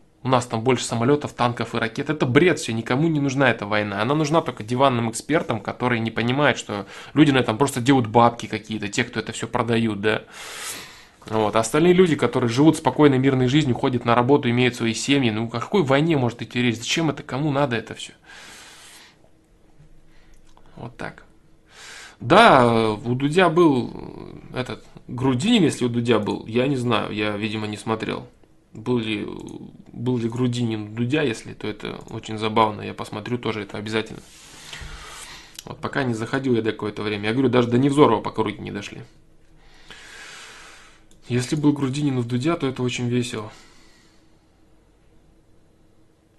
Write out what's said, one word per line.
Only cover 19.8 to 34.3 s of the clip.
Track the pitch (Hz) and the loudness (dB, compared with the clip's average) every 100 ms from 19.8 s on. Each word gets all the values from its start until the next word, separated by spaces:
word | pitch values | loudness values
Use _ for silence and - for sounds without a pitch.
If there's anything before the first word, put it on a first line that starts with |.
| - - - - - - - - - - | -20 -20 -20 -20 -20 -20 -20 -20 -20 -18
Вот | 127 - | -18 -14
так. | - - - _ _ _ _ - - - - - | -14 -14 -20 _ _ _ _ -20 -20 -20 -20 -10
Да, | 117 180 226 147 120 113 110 | 4 8 8 8 6 4 2
у | 107 113 | 0 -4
Дудя | 127 143 160 175 | -2 0 4 4
был | 160 170 131 113 - - - 50 - - | 6 4 4 -2 -8 -14 -14 -16 -16 -12
этот, | - 127 110 - - - | -8 -8 -10 -14 -20 -12
Грудинин, | 123 131 127 190 240 | -2 0 2 4 4
если | 147 - 123 | 4 2 -2
у | |
Дудя | 120 120 110 | 0 2 2
был, | 104 101 - | 2 -4 -2
я | 113 135 | 0 0
не | 135 | 0
знаю, | 120 107 95 | 0 0 -2
я, | 104 104 104 | -4 -4 -2
видимо, | 107 110 107 | -4 -4 -6
не | 104 | -6
смотрел. | 113 110 101 95 123 - _ _ _ | -4 -4 -4 -6 -10 -20 _ _ _
Был | 110 113 123 | -10 -2 -2
ли, | 110 107 - - - - - - - | -2 -6 -6 -10 -12 -14 -16 -20 -18
был | - 120 123 | -8 -2 -2
ли | 117 | -2
Грудинин | 120 127 120 117 110 | -2 -2 -2 -2 -4
у | 107 | -8
Дудя, | 110 120 151 | -6 -2 0
если, | 143 110 110 | -2 -4 -10
то | - 110 | -12 -10
это | 104 - - - | -8 -10 -12 -12
очень | 110 110 107 | -12 -10 -6
забавно, | 110 110 107 104 | -2 2 2 0
я | 101 | -10
посмотрю | 101 104 107 104 120 | -10 -10 -10 -6 -6
тоже | 120 107 | -4 -6
это | 101 107 | -8 -10
обязательно. | 107 110 107 - - | -4 -4 -4 -10 -18